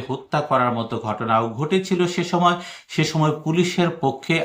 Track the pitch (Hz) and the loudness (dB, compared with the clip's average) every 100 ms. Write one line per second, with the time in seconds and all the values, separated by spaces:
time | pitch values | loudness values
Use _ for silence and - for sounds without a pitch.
0 | 123 131 - 151 147 131 123 117 113 117 | -2 -8 -4 -4 2 2 2 0 -2 -4
1 | 110 104 113 113 117 113 151 190 185 180 | -4 -4 0 0 0 -2 0 0 0 0
2 | 175 180 170 175 175 175 - - - - | 0 0 0 2 2 2 -6 -18 -8 -2
3 | 151 160 156 151 156 165 175 - 175 165 | 0 2 2 0 0 2 2 2 0 2
4 | 135 - - 165 | -2 -2 -2 -2